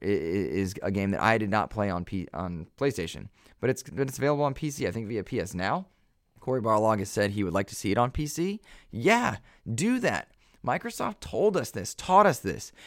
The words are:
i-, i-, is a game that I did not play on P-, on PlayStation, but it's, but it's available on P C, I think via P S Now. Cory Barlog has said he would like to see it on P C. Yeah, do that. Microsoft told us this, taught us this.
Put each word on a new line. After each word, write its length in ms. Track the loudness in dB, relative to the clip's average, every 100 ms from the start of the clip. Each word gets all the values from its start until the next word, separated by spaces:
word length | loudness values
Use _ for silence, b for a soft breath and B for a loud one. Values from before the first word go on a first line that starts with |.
i-, 60 | 0
i-, 20 |
is 640 | 0 0 0 0 0 -2 -2
a 80 | -2
game 220 | 0 0
that 100 | 2
I 160 | 2 2
did 140 | 2
not 180 | 0 -2
play 220 | -2 -2
on 140 | -2 -4
P-, 220 | -6 -6
on 320 | -6 -6 -8 -10 -2
PlayStation, 480 | -2 0 -6 -8 -14 b b b
but 80 | -2
it's, 140 | -2
but 240 | -4 -4 -4
it's 80 | 0
available 280 | 0 2 0
on 100 | -2
P 160 | -6
C, 160 | -4 -4
I 40 |
think 160 | -4 -4
via 160 | -6
P 160 | -4 -4
S 140 | -4
Now. 320 | -2 -2 -2 -6 _ _ _ _ _
Cory 220 | -4 -2
Barlog 380 | 2 4 4 2
has 100 | 0
said 220 | 0 0
he 120 | 2
would 100 | 0
like 140 | 0 -2
to 80 | -4
see 160 | 0
it 60 | 2
on 140 | 2
P 140 | 0 -4
C. 360 | -4 -4 -6 B B B
Yeah, 480 | 0 4 6 4 -4 b b -8
do 280 | -2 0 2
that. 320 | 0 -2 -6 _ b b -4
Microsoft 540 | -4 -4 -6 -6 -6
told 360 | -6 2 2 2
us 140 | -2
this, 240 | -6 -8
taught 320 | -6 4 8 8
us 140 | 4
this. 320 | -2 -4 -8 -18